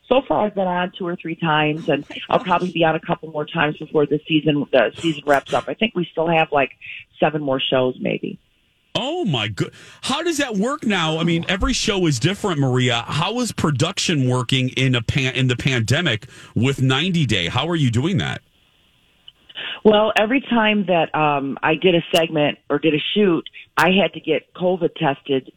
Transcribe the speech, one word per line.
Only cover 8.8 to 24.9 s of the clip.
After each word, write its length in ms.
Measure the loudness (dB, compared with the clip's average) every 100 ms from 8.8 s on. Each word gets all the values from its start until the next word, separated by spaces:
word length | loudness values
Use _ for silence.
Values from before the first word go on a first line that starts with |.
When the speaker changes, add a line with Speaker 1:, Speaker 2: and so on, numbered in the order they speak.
| _ -6
Speaker 3:
Oh 280 | -4 -2
my 240 | -2 -2 -2
good. 240 | -4 -6 -8 -20 -12
How 200 | -6 -2
does 160 | -2 -2
that 160 | -2
work 300 | 0 -2 -2 -2
now? 320 | 0 0 0
I 60 |
mean, 200 | 0 0 0
every 240 | -2 0
show 340 | 0 0 0 0
is 140 | 2
different, 400 | 0 0 -2 0
Maria. 420 | 2 2 2 0 -2
How 320 | -4 -2 -2
is 100 | -4
production 760 | -2 0 0 0 0 -2 0 2
working 400 | 0 2 0 0
in 240 | 0 0
a 80 | 0
pan-, 320 | 0 0 -2
in 140 | 0 0
the 80 | 2
pandemic 720 | 0 0 0 0 0 -2 -6 -20 -8
with 260 | 0 0 2
ninety 460 | 0 2 2 0 2
Day? 220 | 0 0
How 200 | -2 -2
are 60 |
you 160 | 2 2
doing 280 | 2 0 0
that? 220 | -2 -6 _ _ _ _ _ _ _ _ -20 _ _ -14 -14 2
Speaker 1:
Well, 280 | 4 4 4 2
every 240 | 2 0
time 460 | 0 2 2 2 2
that, 280 | 0 0
um, 440 | 0 0 0 -4 -2
I 120 | -2
did 200 | 2 4
a 80 | 2 2
segment 440 | 0 2 0 0 -2 _
or 80 | 0
did 160 | 2
a 80 | 0 -2
shoot, 340 | 2 2 2 -4 -20 -8 0
I 140 | 2
had 220 | 4 0
to 60 | -2
get 340 | -2 -2 _
covid 400 | -4 -2 0 -2